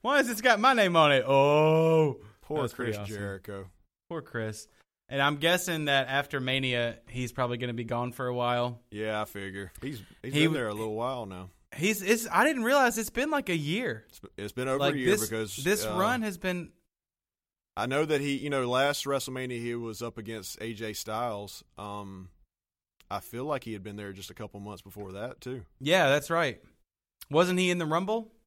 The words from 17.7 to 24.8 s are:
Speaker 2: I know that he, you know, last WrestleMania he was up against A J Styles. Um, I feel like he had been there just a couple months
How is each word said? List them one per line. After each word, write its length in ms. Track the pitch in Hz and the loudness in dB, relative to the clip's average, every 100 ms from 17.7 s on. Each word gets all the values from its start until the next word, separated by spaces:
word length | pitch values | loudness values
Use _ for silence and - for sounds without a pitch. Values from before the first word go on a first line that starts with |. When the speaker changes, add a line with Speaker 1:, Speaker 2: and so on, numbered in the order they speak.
| - | -6
Speaker 2:
I 60 | |
know 220 | 117 139 156 | -2 0 2
that 160 | 147 | 0
he, 160 | 143 139 | 0 -2
you 100 | 147 | -2
know, 180 | 143 123 | -2 0
last 380 | 127 139 147 | 2 2 0
WrestleMania 560 | 139 139 131 127 127 120 | -2 -2 -4 -8 -6 -6
he 140 | 120 | -6
was 260 | 120 117 110 | -6 -6 -8
up 160 | 117 113 | -10 -10
against 400 | 107 113 92 - | -10 -10 -10 -10
A 100 | 113 | -10
J 220 | 107 110 | -6 -8
Styles. 680 | 107 - 110 120 104 101 - _ - | -8 -6 -4 -4 -4 -10 -14 _ -14
Um, 540 | 104 104 98 95 92 _ _ _ _ _ _ _ _ | -10 -10 -10 -14 -18 _ _ _ _ _ _ _ _
I 100 | 101 | -8
feel 240 | - 117 | -8 -10
like 200 | 139 143 | -6 -6
he 100 | 113 | -6
had 80 | 107 | -10
been 140 | 95 104 | -10 -10
there 160 | 101 | -10
just 160 | 95 95 | -12 -14
a 40 | |
couple 240 | - 107 101 | -14 -14 -12
months 200 | 101 104 | -12 -14